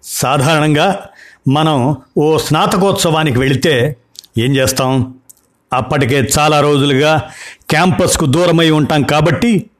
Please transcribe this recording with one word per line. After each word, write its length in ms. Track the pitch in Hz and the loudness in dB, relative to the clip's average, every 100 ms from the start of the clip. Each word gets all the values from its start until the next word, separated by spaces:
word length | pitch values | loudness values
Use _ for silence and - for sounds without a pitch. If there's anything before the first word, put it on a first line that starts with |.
సాధారణంగా 960 | - - 127 143 135 156 156 147 185 185 - - - - - | -12 -4 -2 0 2 2 2 2 0 -2 -8 -20 -20 -8 -2
మనం 480 | 139 156 147 123 147 - - | 0 0 0 -2 -4 -6 -2
ఓ 200 | 151 156 | 0 0
స్నాతకోత్సవానికి 1000 | - 156 180 202 196 - 175 156 156 120 | 0 0 0 0 0 0 0 0 0 0
వెళితే 560 | 135 131 170 135 127 147 _ - - - | 0 0 0 0 0 -4 _ -20 -10 -4
ఏం 180 | 123 139 | -2 0
చేస్తాం? 600 | 131 131 131 131 127 - _ - _ _ _ | 0 0 0 0 -2 -8 _ -20 _ _ _
అప్పటికే 540 | 127 110 147 135 139 135 156 | -4 -2 -2 0 0 0 0
చాలా 200 | 151 151 | 2 2
రోజులుగా 600 | 147 147 143 135 151 156 - - - - _ | 2 0 0 0 2 0 -4 -16 -20 -20 _
క్యాంపస్కు 560 | 151 185 - 185 - 160 | 0 0 2 0 0 0
దూరమై 440 | 135 180 170 165 | 0 2 2 2
ఉంటాం 340 | 156 143 156 | 2 0 0
కాబట్టి 600 | 117 147 160 160 240 202 - | 0 0 0 0 0 0 -4